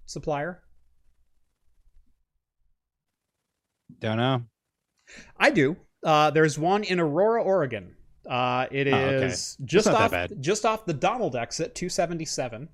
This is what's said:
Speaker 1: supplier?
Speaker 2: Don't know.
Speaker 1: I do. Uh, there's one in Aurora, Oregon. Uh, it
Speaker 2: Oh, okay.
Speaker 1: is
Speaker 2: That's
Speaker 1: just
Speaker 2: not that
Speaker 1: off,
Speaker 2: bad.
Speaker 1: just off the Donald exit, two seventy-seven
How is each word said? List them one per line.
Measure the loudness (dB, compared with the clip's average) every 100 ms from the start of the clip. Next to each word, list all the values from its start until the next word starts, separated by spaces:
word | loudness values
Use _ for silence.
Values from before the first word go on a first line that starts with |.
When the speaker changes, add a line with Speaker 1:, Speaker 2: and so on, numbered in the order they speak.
| -16
Speaker 1:
supplier? | -10 -6 -4 -6 -10 _ _ _ _ _ _ _ _ _ _ _ _ _ -20 _ _ _ _ _ _ _ _ _ _ _ _ _ _ _ _ _ _ -20 -8
Speaker 2:
Don't | -4 0
know. | 0 0 -4 _ _ _ _ _ _ -20 -20 2
Speaker 1:
I | 2
do. | 4 2 0 _ _ 2
Uh, | 4 4
there's | 4 2 2
one | 0 0
in | 0 0
Aurora, | 2 2 2 2
Oregon. | 2 0 0 -4 -10 -20 -20 _ -6
Uh, | -2 0 0 -2
it | -2 2
Speaker 2:
Oh, | 2
okay. | 2 0 -2
Speaker 1:
is | -4 -8 -10
Speaker 2:
That's | 0
Speaker 1:
just | 2 4
Speaker 2:
not | 4
that | 2
Speaker 1:
off, |
Speaker 2:
bad. | 0 -4 -6
Speaker 1:
just | -4 0 0
off | -2 -4
the |
Donald | -2 0 0 -2 -4
exit, | -6 -6 -8 -6
two | -6
seventy-seven | -2 -2 -4 -8 -6 -8 -10 -16